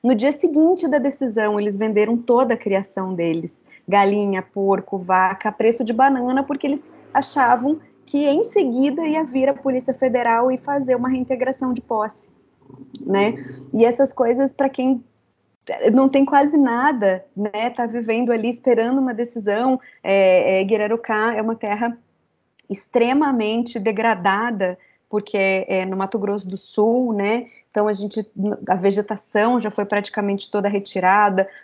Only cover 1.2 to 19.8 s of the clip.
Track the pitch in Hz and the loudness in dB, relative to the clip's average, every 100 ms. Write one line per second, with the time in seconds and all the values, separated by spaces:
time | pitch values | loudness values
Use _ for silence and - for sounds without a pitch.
1.2 | 262 214 214 208 208 196 220 208 214 233 | -4 0 0 0 -2 -2 0 2 2 0
2.2 | 233 240 254 226 202 196 196 - 185 180 | 2 2 2 0 -2 -2 -4 -8 -6 -4
3.2 | 170 165 165 - _ - - 202 196 202 | -2 -2 -6 -14 _ -20 -2 2 4 2
4.2 | 202 190 190 202 196 190 - 196 180 185 | 0 -2 -6 -4 0 0 -2 -8 0 2
5.2 | 185 196 214 208 220 233 233 226 269 262 | 2 -2 -6 0 0 0 -2 2 2 2
6.2 | 247 262 269 285 285 285 - - - 277 | 0 -2 -2 -4 -4 -4 -8 -20 -6 -4
7.2 | 269 285 240 240 269 311 - _ - 285 | -2 0 2 2 0 -2 -6 _ -6 0
8.2 | 294 302 466 415 277 240 285 294 320 311 | 2 2 2 0 0 2 0 0 -2 -2
9.2 | 294 262 269 277 269 254 254 262 254 226 | -2 0 0 0 -2 -2 -2 -2 0 2
10.2 | 208 226 254 254 - 285 254 254 254 262 | 2 2 2 0 -2 -2 0 0 0 -2
11.2 | 254 254 254 262 254 240 - 220 214 - | -2 -2 -2 -2 -4 -4 -4 -4 -4 -8
12.2 | - _ _ _ - - - - - 196 | -20 _ _ _ -20 -20 -20 -12 -2 0
13.2 | 208 - - - - 208 226 240 269 - | 0 -2 -10 -16 -4 2 4 4 0 0
14.2 | 233 247 269 - 269 269 262 247 - _ | 0 2 0 0 -2 0 -2 -2 -6 _
15.2 | _ _ _ _ - - - 240 269 269 | _ _ _ _ -10 -2 2 4 4 4
16.2 | 269 285 285 302 262 233 285 262 196 185 | 4 4 4 4 2 2 0 2 0 0
17.2 | - 190 208 208 226 233 233 240 226 226 | -4 -8 -6 -4 -4 -4 -6 -4 -4 -2
18.2 | 240 233 226 240 254 233 233 269 254 226 | 0 -2 -2 -2 0 2 2 0 0 -2
19.2 | 240 233 208 202 262 254 | -6 -6 -2 0 0 0